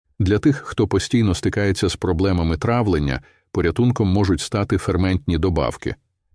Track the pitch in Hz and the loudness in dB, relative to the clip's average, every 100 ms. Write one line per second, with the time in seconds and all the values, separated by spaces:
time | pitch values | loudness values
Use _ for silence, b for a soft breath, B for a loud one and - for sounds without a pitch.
0 | _ - 95 104 151 143 - - 104 95 | _ -2 0 2 2 0 -4 -2 0 0
1 | - 120 104 87 92 101 101 95 92 - | 0 0 2 0 -2 -2 -2 0 -2 -2
2 | 92 82 98 90 82 78 117 120 104 80 | -2 0 2 2 0 0 0 0 2 0
3 | 71 65 b b b - 82 98 123 123 | 0 -4 b b b -2 -2 2 0 2
4 | 98 98 95 82 - 104 98 95 - 87 | 2 2 2 0 -2 -4 0 -2 0 0
5 | 92 92 - 82 92 82 60 - 55 - | 0 0 0 -2 0 0 -2 -4 -10 -10
6 | _ _ _ | _ _ _